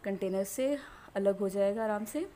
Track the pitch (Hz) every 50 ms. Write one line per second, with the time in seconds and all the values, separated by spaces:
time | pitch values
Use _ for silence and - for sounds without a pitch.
0 | - 202 196 185 196 185 185 190 202 - - - 262 269 285 277 - - - -
1 | - - - 196 196 196 196 185 202 190 185 202 196 202 202 226 220 214 208 208
2 | 220 220 - 294 359 403 -